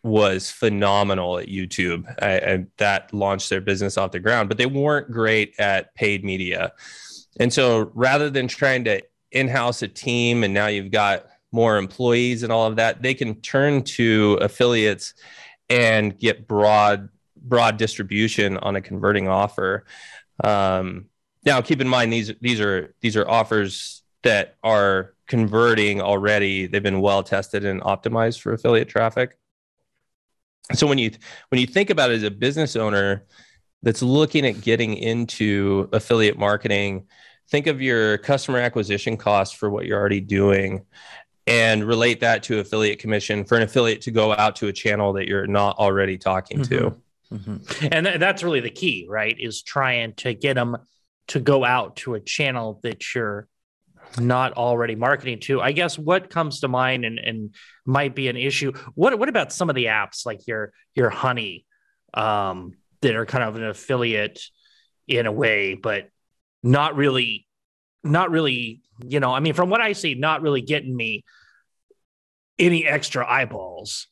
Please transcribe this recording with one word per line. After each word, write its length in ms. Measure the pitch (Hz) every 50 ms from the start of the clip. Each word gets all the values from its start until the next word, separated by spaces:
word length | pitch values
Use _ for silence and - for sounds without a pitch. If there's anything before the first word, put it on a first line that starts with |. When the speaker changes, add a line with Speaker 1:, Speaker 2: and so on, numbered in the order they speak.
| -
Speaker 1:
was 440 | 113 107 107 104 98 95 95 - -
phenomenal 880 | - - - 110 104 101 101 98 101 101 101 101 98 92 90 90 90 90
at 100 | - -
YouTube. 580 | 95 95 92 90 - - 90 90 85 87 - - - -
I, 300 | 101 101 95 92 - 95
I, 140 | 95 92 90 - _ -
that 340 | 104 101 98 95 - -
launched 380 | - 104 98 98 98 92 - -
their 100 | 98 95
business 380 | 95 101 98 95 101 98 - 92
off 140 | 98 92
the 80 | - 92
ground, 280 | 92 110 120 120 107 98
but 80 | 110
they 100 | 104 123
weren't 440 | 131 139 139 139 151 147 147 147 131
great 440 | 117 117 113 110 110 110 104 101 _ -
at 360 | 104 101 98 95 82 _ _
paid 280 | - 117 104 101 95 95
media. 480 | 98 92 92 92 90 90 87 90 92 - _ - - - - - - - - - _ _ -
And 120 | 120 123
so 380 | - 151 131 123 117 110 107 -
rather 380 | - 110 123 131 135 147 147 147
than 160 | 135 135 127
trying 380 | 123 - - 143 135 131 127 120
to 180 | 110 101 95 - _ _ _ _ _
in-house 500 | - 131 135 127 123 131 120 120 120 -
a 60 | 117 98
team 560 | - - - 135 120 120 120 120 120 120 110
and 100 | 98 98
now 140 | 101 104 107
you've 240 | 107 101 98 98
got 340 | 104 107 104 101 98 90 - - _ _ _ _
more 260 | - 117 117 113 107
employees 680 | 104 95 95 - - 127 120 117 120 123 123 123 113 120
and 80 | 113
all 140 | 113 113 113
of 100 | 110 110
that, 260 | 113 113 113 - -
they 120 | 117 131 131
can 260 | - 135 113 107 -
turn 420 | - - - 135 139 147 143 135
to 560 | 123 - - - 120 113 110 110 107 104 104 -
affiliates 760 | - 104 - - 123 120 120 113 107 107 98 85 - - - _ - - - - - - - _ _ _
and 480 | 127 123 120 113 110 110 107 104 98 -
get 280 | 117 113 104 - 110
broad, 640 | _ 110 104 104 104 107 104 104 104 104 98 98 - _ _ _ _ _
broad 400 | - - 123 123 120 117 113 107
distribution 800 | 107 113 107 - - 101 92 101 104 110 110 - - 104 98 95 92
on 180 | - 101 98
a 40 | 98
converting 460 | 95 - 98 98 101 101 104 101 92 95
offer. 560 | 95 95 101 104 - - 95 95 98 104 _ _ - - - - - - _ _ _ - -
Um, 640 | 107 104 101 98 95 95 95 92 92 90 95 101 _ _ _ _ _ _ _ _
now, 160 | 147 139 127
keep 200 | 113 - 160 131
in 80 | 135 131
mind, 240 | 127 123 120 113
these, 200 | 117 117 107 107 110 _
these 200 | 120 123 120 107
are, 340 | 104 101 95 92 78 - _ _
these 160 | - 117 101
are 120 | 107 101 -
offers 760 | 113 117 107 - 113 107 101 95 - - - - - - _ _ _ _
that 340 | - 123 110 101 - - _ _
are 520 | - 110 110 104 101 98 95 95 95 - _ _ _
converting 760 | - - 117 113 101 104 113 120 120 113 107 104 104 101 101
already. 680 | 95 101 101 98 98 104 107 104 101 98 95 95 95
They've 160 | 87 98 101
been 180 | 98 101 98 95
well 220 | 98 101 98 98
tested 420 | 95 - - 98 95 - - 101 101
and 160 | 101 95 95
optimized 580 | - 95 98 - - 110 117 113 113 113 117 -
for 120 | - 107
affiliate 360 | 113 110 - 120 117 113 110 -
traffic. 500 | - 110 113 113 - - 127 127 _ _ _ _ _ _ _ _ _ _ _ _ _ _ _ _ _ _ _ _ _ _ _ _ _ _ - -
So 140 | 117 - 156 147
when 100 | 139 135
you, 140 | 117 110 - - - - - - - _
when 100 | 135 123
you 60 | 127
think 240 | 123 - 190 202 190
about 200 | 180 156 135 123
it 40 | 117
as 80 | 113 107
a 60 | 104
business 440 | 98 104 120 131 143 160 156 135 -
owner 500 | 117 110 107 104 101 98 98 98 101 - _ _ - - _ _ _ _ _ _ _ -
that's 180 | 120 110 -
looking 420 | 131 123 131 147 156 147 - 156 139
at 160 | 127 101 110
getting 360 | 104 117 113 117 117 110 107
into 920 | - - 113 113 120 120 113 - - 107 107 101 101 98 98 98 98 95 -
affiliate 440 | - 107 - - 117 113 107 104 98
marketing, 720 | - 101 101 104 104 - 110 104 101 101 101 95 95 - _ _ _ - - _ _ _ _
think 180 | - 147 143 160
of 120 | 147 131
your 380 | 131 131 123 113 110 107 107 104
customer 400 | - - 139 135 - - 131 123
acquisition 580 | 120 120 - 120 104 101 101 98 - 123 113
cost 380 | 107 - 107 104 98 98 - -
for 140 | - 110 104
what 160 | 101 - 85
you're 120 | 85 104 101
already 220 | 104 101 101 98
doing 640 | 95 101 101 98 98 98 98 98 98 95 95 95 - _ _ - - - - - - _ _ _ _
and 380 | - 117 117 113 113 110 107 104
relate 340 | 110 117 110 120 120 113 113
that 240 | 120 117 113 104
to 160 | - - 113 107
affiliate 400 | 95 - - 107 107 104 101 -
commission 460 | - 107 110 104 - - 107 104 98
for 120 | - 120
an 60 | 117
affiliate 380 | 110 104 - 131 120 113 110 -
to 100 | - 123
go 220 | 110 113 107 110
out 240 | 107 104 107 110 101
to 100 | - 113
a 60 | 101
channel 400 | 95 - - 110 104 104 104 101
that 160 | 98 98 95 -
you're 180 | 101 98 95
not 320 | 98 101 104 101 101 - -
already 400 | 104 101 98 98 98 92 92 95
talking 460 | - 95 92 92 92 - - 147 135
to. 360 | - - - - 95 - - _ _ _ _ _ _
Speaker 2:
Mm-hmm. 220 | 117 104 98 113 104
Mm-hmm. 320 | 95 - - - - 156 143
And 140 | 165 160 170
th-, 120 | 196 175 156
that's 240 | 170 196 190 196
really 160 | 170 170 156 131
the 120 | 117 113
key, 360 | - - 185 - 117 95 85 87
right? 280 | 104 107 107 110 113 113
Is 240 | - 113 107 -
trying 520 | - - - 139 135 131 123 120 117 113 107
to 200 | - - 127 117
get 240 | - - 139 135 127
'em 180 | 120 120 120 113 _ _ _ _ _ _ _ _ _ -
to 100 | - 139
go 260 | 117 143 139 135 123
out 320 | 123 127 127 107 - -
to 180 | - - 131 120
a 60 | 104
channel 600 | - - - - 147 139 127 123 113 110 107 -
that 320 | - 120 107 _ - - -
you're 340 | 127 117 104 101 104 107 _ _ _ _ _ _ _ _ _ _ _ - - - 120
not 340 | 120 123 127 127 131 127 -
already 400 | - 120 123 120 117 117 117 110
marketing 460 | 110 117 131 139 139 127 127 117 107
to. 200 | - - 135 131
I 120 | 90 131
guess 260 | 147 160 175 170 - -
what 320 | 151 156 180 190 185 -
comes 300 | - 170 160 151 131 -
to 80 | - 131
mind 360 | 127 127 127 127 131 127 120
and, 140 | 113 113 117
and 360 | - 117 113 110 107 107 _ - - - - _ _
might 300 | 131 131 139 143 135 131
be 140 | 139 135 123
an 80 | 123
issue, 360 | 123 127 139 135 - 143 135 131 - - - -
what, 240 | - 175 262 262 208
what 100 | 233 285
about 240 | 240 208 147 -
some 160 | - - 180 165
of 60 | 139
the 120 | 127 120
apps 380 | 113 110 107 101 - - - -
like 220 | 120 107 - _
your, 260 | - 113 110 107 101 _ _ _ _ _
your 160 | 139 123 110
Honey, 560 | - - - 131 123 120 110 98 87 80 _ _ _ _ _ _ _ _ _ _ -
um, 600 | 113 107 110 107 104 98 95 92 92 90 87 - _ _ _ _ _
that 140 | - 127 110
are 100 | 110 113
kind 180 | - - 131 120
of 120 | 110 107
an 80 | 113 110
affiliate 760 | 110 101 - - - 135 123 120 117 110 104 104 107 - - - - _ _ _ _ _ _ _ _ _ _ _ -
in 180 | 131 117 117
a 60 | -
way, 420 | 107 147 139 113 107 104 101 95 95
but 340 | 90 - 113 104 98 98 _ _ _ _ _ _ _ _ _ _ _
not 320 | - 120 131 143 147 160 151
really, 520 | 143 143 139 131 127 123 117 107 101 _ _ _ _ _ _ _ _ _ _ _ _ -
not 260 | 147 151 170 185 170
really, 500 | 165 165 160 139 127 123 120 113 113 - _ _ _ 113 123
you 140 | 123 135 147
know, 140 | 135 127 127
I 60 | 135
mean, 140 | 151 160 143
from 140 | 175 180 180
what 120 | 202 233
I 120 | 233 214
see, 220 | 202 202 - 160 131
not 280 | 123 143 156 156 143
really 200 | 160 151 143 131
getting 340 | 131 135 151 147 - 131 127
me 280 | 120 117 113 107 101 _ _ _ _ _ _ _ _ _ _ _ _ _ _ _ _ _ _ _ _ _ _ _ _ _ _ _ -
any 280 | 160 175 175 165 160
extra 420 | 151 147 147 143 - - 131 120 117
eyeballs. 800 | 120 135 131 113 120 101 95 92 87 - 104 104 - - - _